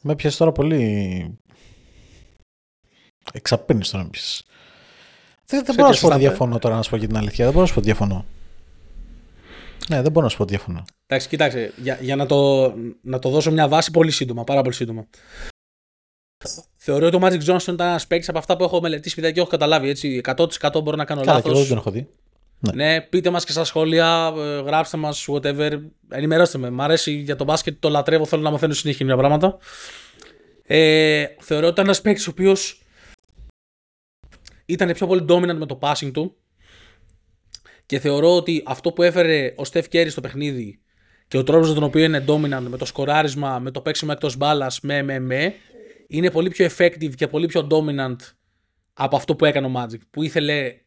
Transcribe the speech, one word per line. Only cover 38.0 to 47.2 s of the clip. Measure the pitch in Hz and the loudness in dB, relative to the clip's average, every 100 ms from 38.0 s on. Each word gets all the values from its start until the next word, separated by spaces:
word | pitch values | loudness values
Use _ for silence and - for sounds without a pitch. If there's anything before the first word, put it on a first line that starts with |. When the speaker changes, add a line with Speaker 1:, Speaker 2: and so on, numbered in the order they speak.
| 147 143 160 175 | 0 4 4 4
Speaker 2:
ότι | 170 160 - | 2 -4 -4
αυτό | 131 170 | -4 -4
που | 170 | 2
έφερε | 175 175 165 156 131 - | 2 4 2 2 0 -6
ο | 135 | -4
Steph | 170 156 | -4 0
Curry | 165 165 | 0 0
στο | 147 | -2
παιχνίδι | 127 131 147 131 104 - _ _ _ _ _ | -10 -6 -6 -6 -10 -14 _ _ _ _ _
και | 131 | -2
ο | |
τρόπος | 131 160 160 | 4 6 6
με | |
τον | 151 | 2
οποίο | 147 156 | 2 2
είναι | 160 151 135 | 2 2 2
dominant, | 151 147 135 123 | 0 0 -4 -8
με | 127 | -8
το | |
σκοράρισμα, | 131 - 139 151 151 135 143 127 | -8 -6 0 2 0 -2 -6 -6
με | 131 | -8
το | 127 | -8
παίξιμο | 156 151 151 | -6 -6 -6
εκτός | 147 147 127 | -4 -4 -2
μπάλας, | 147 147 131 - | 0 0 -2 -6
με, | 143 143 | -4 -4
με, | 139 135 | -2 -4
με, | 127 131 175 202 _ - - - _ | -4 -2 -2 -4 _ -20 -20 -20 _
είναι | 151 180 | -2 0
πολύ | 160 180 | 0 -2
πιο | 175 175 | 2 0
effective | - 175 160 156 | 4 2 2 -10
και | 131 | -4